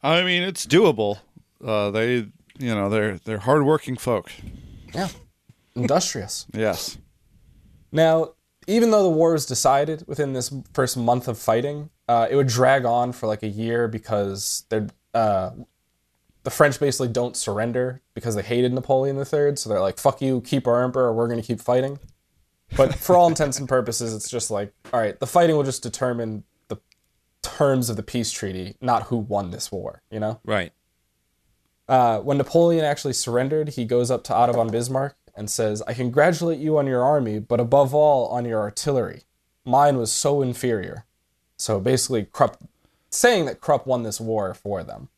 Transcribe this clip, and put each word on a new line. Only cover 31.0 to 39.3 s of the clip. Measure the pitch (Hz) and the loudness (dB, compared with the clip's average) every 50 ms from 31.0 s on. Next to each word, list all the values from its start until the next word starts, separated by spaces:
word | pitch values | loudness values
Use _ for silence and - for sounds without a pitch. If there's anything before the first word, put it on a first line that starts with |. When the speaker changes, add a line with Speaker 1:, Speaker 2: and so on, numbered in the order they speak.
| _ _ _ _ _ _ _ _ _ _ _ _ _ _ _ _ _ - | _ _ _ _ _ _ _ _ _ _ _ _ _ _ _ _ _ 2
Speaker 2:
Uh, | 131 127 123 120 113 107 | 4 4 4 4 2 0
when | 104 139 139 139 | 0 0 0 0
Napoleon | 131 - - 170 170 170 170 165 156 | 0 2 4 4 4 6 4 2 2
actually | 147 147 - - 143 | 0 -2 -2 -4 -4
surrendered, | 123 - - 123 117 120 131 135 151 156 151 151 | -4 -4 -4 0 0 0 0 0 0 -2 -2 -4
he | 135 - 120 | -4 -6 -4
goes | 110 123 123 123 120 | 0 2 2 2 2
up | 127 117 - | 0 -2 -2
to | - 101 | -2 2
Otto | 107 120 123 120 | 4 4 4 4
von | 120 113 113 | 0 0 0
Bismarck | 104 117 120 123 131 131 135 143 _ _ _ _ _ | 0 -2 -4 -2 -2 -4 -4 -4 _ _ _ _ _
and | - 107 107 | -12 -8 -8
says, | - - 113 107 107 107 - | -4 -2 -2 -2 -2 -4 -6
"I | - 117 | -8 -6
congratulate | 117 123 123 120 143 147 175 175 156 170 170 165 135 | -4 -4 0 2 4 4 4 4 2 -2 -2 -2 -2
you | 147 156 156 | -2 0 2
on | 151 143 135 | 2 2 2
your | 131 123 123 | 0 2 2
army, | 135 151 147 127 110 107 107 | 4 2 2 0 0 -4 -4
but | 107 - 120 117 | -2 0 0 0
above | 120 117 135 139 143 131 127 | 2 4 6 4 4 4 4
all | 147 151 151 143 131 117 - | 4 6 6 4 4 2 0
on | - 123 120 | -2 -4 -4
your | 120 113 110 | -2 -2 -2
artillery. | 104 104 - - - 147 139 127 110 92 - - _ _ | -2 -2 -6 -6 -4 0 0 0 0 -2 -6 -14 _ _